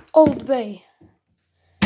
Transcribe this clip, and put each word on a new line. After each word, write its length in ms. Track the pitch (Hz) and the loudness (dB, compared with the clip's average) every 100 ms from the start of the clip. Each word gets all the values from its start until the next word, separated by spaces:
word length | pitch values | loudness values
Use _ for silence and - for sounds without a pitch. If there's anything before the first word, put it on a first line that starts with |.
| _ | _
Old 300 | 311 302 233 | 2 2 0
Bay. 360 | - 262 208 190 _ _ _ _ _ _ _ _ _ - | -6 -6 -6 -14 _ _ _ _ _ _ _ _ _ -4